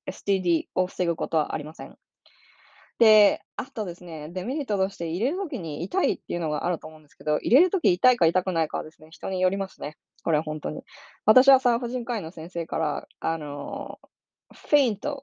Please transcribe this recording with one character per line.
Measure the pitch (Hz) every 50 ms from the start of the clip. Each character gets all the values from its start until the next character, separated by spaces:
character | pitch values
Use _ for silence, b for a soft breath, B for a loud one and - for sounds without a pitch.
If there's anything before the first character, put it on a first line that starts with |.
| -
エ | - 190
ス | - -
テ | - 196
ィ | 190
ー | 185
デ | 175
ィ | 170 156 -
ー | _ -
を | 185 185
防 | 180 - - 180
ぐ | 170 165
こ | - 156 -
と | -
は | 160 151 - -
あ | -
り | 139
ま | 151 156
せ | - 139
ん。 | - - _ _ _ _ _ _ b b b b b b b b b b b b b b -
で、 | 233 220 214 214 208 196 160 - _ _ -
あ | - 247
と | - - 233 214
で | 185 170
す | - 180
ね、 | 175 165 156 147 160
デ | 175 185 180
メ | 220 269
リ | 311 269
ッ |
ト | - 208 190
と | 190 196
し | -
て | - 170 160
入 | 160 185
れ | 214 269
る | 349 370
時 | 403 285 - 208
に | 165 160 147 - 165
痛 | 208 - 381 349
い | 262 190
っ | -
て | _ - -
い |
う | 175
の | 170 156
が | 151 - -
あ | 175
る | 180 156
と | -
思 | 160 156
う | 156
ん | 156
で | 147
す | _
け | - 156
ど、 | 151 151 -
入 | - 165
れ | 214 277 359
る | 359
時 | - 349 - 202 180
痛 | - - 151 160
い |
か | - 170
痛 | 160 175 185 180
く | 190 180
な | 165 160
い | 151
か | - 156
は | 151
で | 156
す | - - 156
ね、 | 160
人 | - - - 190
に | 190 180
よ | 185 185
り | 190
ま | 202 196 190
す | - -
ね。 | 139 147 - _ _ _ _ _ -
こ | 175 160
れ | 147
は | 160
ほ | 156 156
ん | 151
と | - 151
に。 | 156 - - B B B B B B B B
私 | - 220 - 277 269
は | 269 254
産 | - 247 233 233
婦 | 262 233
人 | 247 247 240
科 | - 240 220
医 | 170
の | 160
先 | - - - 180
生 | - 175 165
か | - - 156
ら、 | 160 151 143 143 - - _ _
あ | - 165 165 160
の、 | 151 147 143 147 139 123 - - - - - - _ - _ _ _ _ _ _ _ - -
フ | - - - -
ェ | 294
イ | 277 240
ン | 208
ト、 | - - - - -